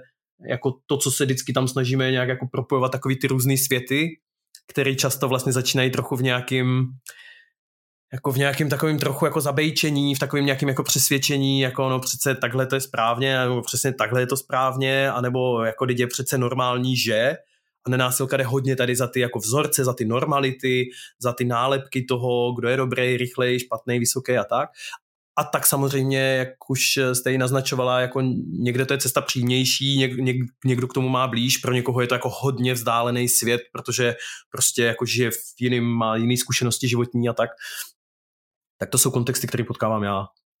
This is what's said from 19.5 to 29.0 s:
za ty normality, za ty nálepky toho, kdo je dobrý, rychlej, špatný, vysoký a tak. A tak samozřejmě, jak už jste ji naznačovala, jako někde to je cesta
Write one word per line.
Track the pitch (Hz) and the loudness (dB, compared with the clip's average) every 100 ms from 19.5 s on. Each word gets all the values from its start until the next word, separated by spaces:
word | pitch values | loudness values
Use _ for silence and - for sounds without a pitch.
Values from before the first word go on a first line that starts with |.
| 139 147 - | 0 2 0
za | 127 | 0
ty | 120 110 | 0 -2
normality, | 123 156 139 135 131 131 127 123 - - - | 0 0 2 0 0 0 0 -2 -8 -20 -4
za | 123 | -4
ty | 120 123 | -2 0
nálepky | 120 131 135 135 135 | 2 2 0 -2 -6
toho, | 127 123 123 123 120 | -2 -2 0 0 0
kdo | 120 117 | 0 0
je | 135 | 0
dobrý, | 131 127 127 123 | 0 0 0 0
rychlej, | 123 - 123 123 | -2 0 0 0
špatný, | 123 113 - 120 | -2 -6 -2 0
vysoký | 120 135 127 123 | 0 -2 0 0
a | |
tak. | 101 117 151 - - - _ _ _ - | 0 -2 -2 -8 -16 -16 _ _ _ -4
A | |
tak | 147 143 - | -2 0 2
samozřejmě, | 143 139 139 135 135 | 2 2 0 0 2
jak | 135 131 127 - - | 2 2 -2 -8 -4
už | 131 - 139 127 | 0 0 2 0
jste | 123 131 | 0 0
ji | 131 | 2
naznačovala, | 127 135 131 131 123 127 | 2 2 0 0 2 2
jako | 127 131 131 123 165 - | 0 0 0 -2 -4 -2
někde | 123 123 135 | 0 0 0
to | |
je | |
cesta | 139 | 0